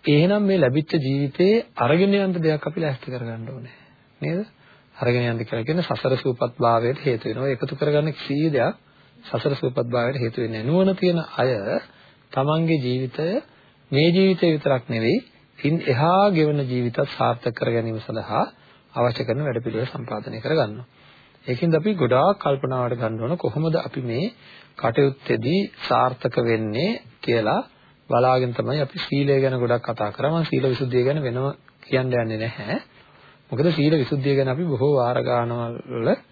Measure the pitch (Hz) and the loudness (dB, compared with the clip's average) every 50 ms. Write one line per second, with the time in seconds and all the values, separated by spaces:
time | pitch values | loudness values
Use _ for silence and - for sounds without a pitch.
0 | _ - 147 147 165 185 202 208 208 196 196 185 147 123 127 156 156 - - 165 | _ 4 4 6 6 4 4 2 2 2 4 4 2 2 2 0 0 0 -2 -2
1 | 135 131 135 139 143 139 - - 180 196 214 233 - - _ - 120 123 147 170 | 0 0 0 0 -2 -2 0 2 4 4 4 2 0 -4 _ -2 2 2 4 4
2 | 196 202 202 202 196 190 180 175 160 160 156 147 - 151 156 180 165 151 135 - | 4 4 2 2 0 0 0 0 0 0 0 0 -4 -6 -6 -4 -4 -4 -4 -6
3 | - - 127 123 120 117 113 113 113 117 131 127 120 - - - - _ _ _ | -8 -10 -10 -8 -8 -8 -8 -10 -10 -12 -12 -14 -14 -16 -20 -20 -20 _ _ _
4 | _ _ _ _ 147 147 165 185 214 - _ _ _ _ - _ _ _ _ - | _ _ _ _ -4 -4 -4 -4 -6 -8 _ _ _ _ -20 _ _ _ _ -2
5 | 135 120 123 123 120 120 117 113 113 104 - 117 110 127 156 180 170 - 127 120 | 0 2 2 2 0 0 -2 -4 -4 -4 -4 -4 -2 -2 -2 -2 0 -2 -4 -2
6 | - 131 131 127 - 139 123 - 127 117 - - 123 117 117 113 117 120 139 147 | 0 0 0 0 0 -2 -2 0 -2 -4 -2 2 2 4 4 4 2 0 -2 0
7 | - 143 120 107 - 117 110 117 131 139 131 123 - 131 143 135 151 147 147 147 | 0 -2 -2 0 -2 -6 -4 -2 -2 -2 -2 -2 -4 -6 -4 -2 0 2 2 2
8 | 151 160 143 - - - 139 143 156 160 147 127 117 156 220 - _ _ _ _ | 0 0 -4 -6 -6 -4 -2 0 0 2 2 2 0 0 -2 -6 _ _ _ _
9 | _ _ _ - - - - 123 - 147 139 - - 131 127 - 123 117 120 123 | _ _ _ -20 -14 -6 -6 -2 0 0 -2 0 -2 -2 0 -2 -2 0 0 0
10 | 117 123 139 123 120 117 113 123 120 110 113 107 110 131 160 180 190 190 190 185 | 0 0 -2 -2 -4 -2 -2 -2 -4 -4 -4 -4 -2 0 2 4 4 4 2 2
11 | - 180 175 170 - - - - 120 131 123 104 98 113 - - - - - - | 2 2 2 2 -2 -4 -2 0 0 0 0 -2 -2 -2 -4 -4 -4 -8 -20 -20
12 | - - _ _ _ _ - 135 135 147 156 160 165 160 165 151 127 123 123 127 | -20 -20 _ _ _ _ -4 -2 0 2 2 2 2 2 0 0 0 -2 -2 -2
13 | 131 127 - - 156 170 202 285 - _ _ _ _ _ _ _ _ _ 139 139 | -4 -6 -4 -4 -4 -2 -2 -4 -6 _ _ _ _ _ _ _ _ _ 2 4
14 | 156 170 170 190 190 190 185 170 - 170 156 147 - 143 135 123 - - 127 113 | 4 4 6 6 4 4 4 4 4 2 2 2 2 0 0 0 0 -4 -2 0
15 | 110 117 170 262 - - _ _ _ _ _ - - 143 160 170 - - 127 117 | 2 2 2 0 -2 -6 _ _ _ _ _ -4 -2 0 0 0 0 0 2 2
16 | 147 165 180 190 202 208 190 160 151 151 147 147 139 127 127 123 120 120 117 - | 4 4 4 4 4 4 4 4 2 2 2 0 -2 0 -2 -2 -2 -2 0 -2
17 | 139 143 - - 123 120 117 120 - 123 117 - - 117 117 117 113 117 113 110 | -2 -2 -2 -2 0 0 0 0 -4 -6 -4 -2 -2 0 0 -2 -2 -2 -6 -8
18 | 110 - 113 110 107 - 104 135 202 - - _ _ - - _ _ _ - 120 | -8 -8 -8 -8 -6 -4 -2 -2 -2 -2 -6 _ _ -20 -20 _ _ _ -2 0
19 | 120 123 120 - - 117 113 135 151 143 117 117 117 117 110 110 127 131 - - | 0 0 0 -2 -2 -2 -2 -2 -2 -2 -4 -4 -4 -4 -4 -4 -4 -4 -6 -10
20 | 120 117 113 107 107 117 110 110 110 139 156 160 127 104 107 117 123 _ _ _ | -8 -8 -8 -8 -8 -10 -12 -8 -4 0 2 2 2 0 -4 -10 -14 _ _ _
21 | - - - - - _ _ _ _ - 127 123 175 170 160 156 160 214 214 175 | -20 -20 -20 -20 -20 _ _ _ _ -6 -2 0 2 2 2 2 2 0 0 2
22 | 131 120 123 127 147 190 202 202 - 147 139 135 139 131 131 127 123 120 123 117 | 2 4 4 4 4 4 2 2 0 -2 0 0 -2 -4 -2 -2 -2 -2 -2 -2
23 | 117 110 113 110 113 127 170 170 - 135 107 151 156 165 156 165 - 139 - 139 | -4 -4 -4 -4 -4 -4 -4 -2 -4 -4 -2 -2 -2 0 0 -2 -4 -4 -8 -8
24 | 127 120 117 127 175 233 - - - - - - - - _ - - 117 117 147 | -6 -4 -4 -4 -4 -4 -8 -12 -20 -20 -20 -20 -20 -20 _ -4 -4 -2 2 2
25 | 139 139 135 - - - 120 113 113 131 170 196 202 - - - - - 127 120 | 2 2 0 -4 -4 -4 -4 -2 0 0 0 0 0 -2 -8 -12 -4 0 2 2
26 | 123 127 127 - - - - - 120 117 113 110 110 107 104 120 165 208 240 - | 2 2 0 -2 -6 -2 -2 0 0 2 0 0 0 -2 -2 -2 -2 -2 -2 -4
27 | - - - _ - - 120 117 107 107 147 214 - - _ _ _ _ _ _ | -8 -18 -20 _ -2 0 0 2 2 0 0 0 -2 -6 _ _ _ _ _ _
28 | _ - 123 120 123 127 127 127 127 123 117 - 113 117 135 151 143 135 - 175 | _ 0 2 2 4 4 4 2 2 0 -2 -4 -4 -2 -2 -2 -2 -4 -4 -10
29 | - - 143 139 143 143 139 135 135 135 131 127 120 117 120 120 - - 117 - | -6 -2 0 0 2 2 2 4 2 2 0 0 0 0 0 0 -2 -6 -4 -4
30 | 107 104 101 - 120 143 160 170 160 - - 131 131 135 127 113 143 123 123 127 | -4 -6 -4 -2 -2 0 0 0 0 0 0 0 2 0 0 0 -2 0 0 2
31 | 123 131 143 156 143 123 117 123 135 139 143 - _ _ _ _ - - 131 131 | 2 2 0 0 -2 -4 -4 -2 -4 -4 -6 -8 _ _ _ _ -8 -2 -2 0
32 | 127 127 123 120 117 110 110 107 110 113 - - 104 107 160 - - _ _ - | 0 0 0 0 0 -2 -4 -4 -4 -6 -6 -8 -8 -6 -6 -6 -8 _ _ -20
33 | - _ _ - - - - _ _ _ 143 120 147 175 156 151 143 151 160 156 | -20 _ _ -20 -20 -20 -20 _ _ _ -2 0 2 2 2 4 2 4 4 2
34 | 127 - 151 139 131 139 139 135 135 131 127 147 180 170 139 113 127 147 147 135 | 2 0 -2 -2 0 0 2 2 2 0 -2 -2 -2 -2 -2 0 2 2 2 2
35 | 120 120 123 127 123 123 123 120 117 120 120 120 117 117 120 - - - 127 117 | 2 2 0 0 0 0 0 0 0 -2 -4 -4 -6 -6 -8 -10 -12 -8 -6 -2
36 | 113 143 220 - - _ | 0 0 0 -2 -4 _